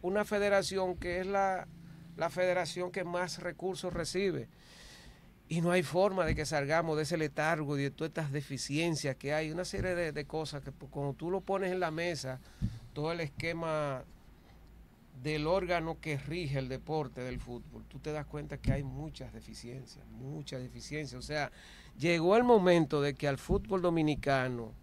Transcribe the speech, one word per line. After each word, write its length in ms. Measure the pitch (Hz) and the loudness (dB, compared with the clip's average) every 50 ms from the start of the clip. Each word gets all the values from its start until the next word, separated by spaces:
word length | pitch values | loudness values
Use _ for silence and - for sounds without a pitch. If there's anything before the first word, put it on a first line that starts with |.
una 220 | - 180 190 208 208 | 0 2 2 2 2
federación 720 | - 214 202 202 202 202 196 190 - 190 190 185 180 180 | 2 2 2 4 6 6 6 4 2 0 0 0 0 -2
que 240 | - - 180 175 185 | -2 -4 -2 -2 -2
es 60 | 185 | -2
la, 420 | 190 202 196 196 190 190 180 - - - - - - - - - - - | 0 2 2 4 4 2 -2 -4 -8 -14 -18 -18 -18 -18 -18 -18 -16 -4
la 140 | - 160 170 | -2 -2 -2
federación 600 | - 180 180 185 180 180 170 160 - 180 180 180 | 2 2 2 4 4 2 0 -2 -4 -4 -4 -4
que 140 | 180 196 180 | -2 -4 -2
más 360 | 170 175 175 185 175 - - | 0 0 0 -2 -2 -4 -6
recursos 500 | 165 175 175 - 170 190 185 165 - 180 | -6 -8 -6 -4 -4 -4 -4 -2 -4 -4
recibe. 560 | 170 170 160 - - 185 202 196 160 135 117 - - - - - - - - - - - - - - - - - - - - - | -2 -2 -4 -2 0 2 2 2 0 0 -4 -8 -14 -20 -20 -20 -20 -20 -20 -20 -20 -20 -20 -20 -20 -20 -20 -20 -20 -20 -8 -4
Y 120 | 165 170 | -2 0
no 100 | 165 175 | 2 4
hay 140 | 175 185 170 | 4 4 2
forma 420 | 131 139 180 196 208 190 190 170 | 4 4 4 4 4 4 2 2
de 80 | 151 - | 2 2
que 100 | 156 151 | 0 0
salgamos 520 | - 156 147 139 139 156 165 165 165 156 | 0 0 0 2 4 2 2 2 2 2
de 80 | 151 156 | 0 0
ese 120 | 143 175 | 0 0
letargo 640 | 165 156 147 - - 151 156 170 156 156 139 147 139 | 0 0 0 0 0 2 2 2 2 0 0 0 0
y 40 | 139 | 0
de 80 | 139 | -2
todas 160 | 139 - 160 156 | -2 -4 -6 -4
estas 240 | 156 - 160 143 | -2 -4 -4 -2
deficiencias 840 | 135 151 143 - 139 131 - - 139 151 165 170 160 143 - 143 127 | -2 -4 -4 -4 -6 -6 -4 -2 0 0 2 2 0 0 -2 -2 -4
que 180 | - - 139 | -2 -4 -2
hay, 200 | 151 156 160 156 | 0 0 0 -2
una 120 | 156 175 180 | -4 -4 -4
serie 300 | - - - 151 185 180 | -4 -4 -2 -2 0 0
de, 160 | 175 175 156 | 0 -2 -2
de 140 | 147 147 143 | -2 -6 -6
cosas 360 | - 160 156 156 139 147 143 135 | -4 -4 -4 -4 -4 -8 -8 -10
que, 80 | 139 | -10
pues, 180 | 131 - - 135 | -14 -14 -16 -10
cuando 220 | - 147 143 143 | -6 -4 -4 -4
tú 180 | 135 - 160 170 | -4 -4 -4 -2
lo 100 | 185 190 | -2 -2
pones 300 | 180 - 196 190 196 180 | 0 0 0 0 2 0
en 80 | 185 185 | 0 0
la 140 | 180 160 | 0 -2
mesa, 480 | 156 160 170 175 170 143 - 131 131 131 - - - - - - - - - - | 0 -2 -2 -2 -2 -4 -6 -8 -8 -8 -12 -18 -6 -4 -2 -2 -2 -6 -14 -10
todo 200 | - 147 147 160 | -6 -4 -2 -2
el 80 | 170 175 | -2 -2
esquema 840 | 165 143 - - - 165 165 165 165 160 156 151 147 143 135 127 - - - - - - - - - - - - - - - - - - - - - - - 131 | -4 -6 -4 -4 -4 -2 -2 -2 -2 0 0 0 0 -2 -2 -4 -8 -12 -18 -20 -20 -20 -20 -20 -20 -20 -20 -20 -20 -20 -20 -20 -20 -20 -20 -20 -20 -20 -18 -6
del 240 | 123 147 151 151 147 | -4 -2 -2 0 2
órgano 540 | 156 180 196 180 175 180 170 160 165 160 - | 2 2 2 2 2 0 0 0 -2 -6 -6
que 180 | - 160 147 139 | -4 -4 -4 -4
rige 400 | 139 135 160 180 175 135 139 135 | -4 -4 -4 -4 -2 0 -2 -2
el 100 | 131 127 | -2 -2
deporte 520 | 131 123 - - 156 156 147 127 - 123 | -6 -8 -4 -4 -2 -2 -2 -4 -6 -8
del 180 | 123 127 127 120 | -8 -6 -6 -8
fútbol, 460 | - 120 123 117 - - - 110 110 | -8 -8 -10 -10 -12 -12 -16 -16 -16
tú 140 | - - 135 | -14 -16 -10
te 100 | - 156 | -8 -6
das 160 | 151 151 143 | -6 -6 -8
cuenta 320 | - - 147 147 147 147 135 | -8 -8 -10 -8 -8 -10 -2
que 140 | - - | 0 0
hay 100 | 131 139 | 0 2
muchas 500 | 143 135 127 139 151 160 143 - 131 117 | -2 -6 -8 -8 -10 -10 -10 -12 -14 -12
deficiencias, 720 | - 113 110 - 110 - - 120 123 135 123 - - - - 110 | -14 -14 -16 -14 -16 -14 -14 -12 -12 -12 -14 -16 -18 -20 -18 -18
muchas 520 | 113 113 127 135 147 160 143 - - 127 | -14 -12 -10 -10 -10 -10 -10 -8 -10 -10
deficiencias. 560 | 127 123 123 120 110 - 143 151 151 127 117 | -10 -10 -12 -14 -12 -8 -8 -8 -8 -8 -10
O 60 | 127 | -10
sea, 300 | 120 - 151 151 143 123 - - - - - - - - - | -8 -6 -4 -4 -4 -4 -8 -16 -20 -20 -20 -20 -20 -20 -8
llegó 400 | - 131 170 170 165 160 180 202 | 0 2 4 4 6 6 8 8
el 60 | 233 | 8
momento 580 | 247 247 240 214 180 180 175 170 160 139 156 147 | 8 8 8 8 10 8 8 8 6 4 4 2
de 140 | 143 143 139 | 2 0 0
que 140 | - 147 143 | 0 0 0
al 100 | 135 131 | 0 -2
fútbol 440 | - - 185 202 202 214 190 190 | 0 2 2 2 2 0 0 2
dominicano 920 | 175 180 170 165 156 151 147 - - 139 139 131 127 127 123 120 117 107 - - | 4 4 4 6 4 4 4 2 2 2 4 4 2 0 -2 -4 -6 -8 -12 -16